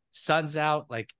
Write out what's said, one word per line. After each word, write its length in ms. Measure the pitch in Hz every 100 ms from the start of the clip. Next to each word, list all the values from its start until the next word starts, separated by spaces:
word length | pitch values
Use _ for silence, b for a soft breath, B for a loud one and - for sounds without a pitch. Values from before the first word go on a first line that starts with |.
| _
Sun's 460 | - - 156 156 151
Out, 340 | 151 151 -
like, 220 | 117 110